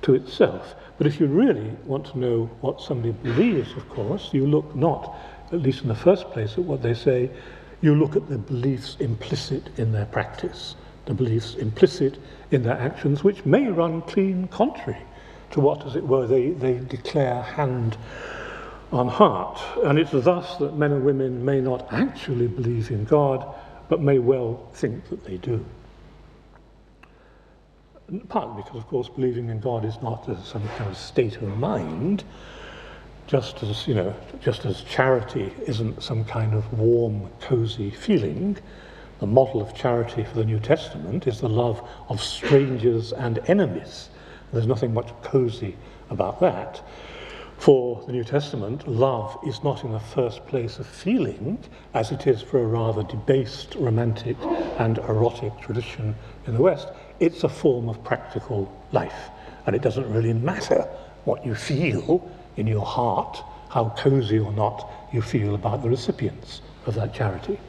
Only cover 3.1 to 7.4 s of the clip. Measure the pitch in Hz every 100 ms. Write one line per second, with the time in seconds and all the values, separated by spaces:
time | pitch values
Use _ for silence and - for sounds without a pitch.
3.1 | 110 123 117 233 175 113 - - - 104
4.1 | 185 - 143 135 151 147 131 160 143 -
5.1 | - - - - 170 135 127 - 110 -
6.1 | 196 - - 107 - 180 139 120 117 -
7.1 | 127 127 -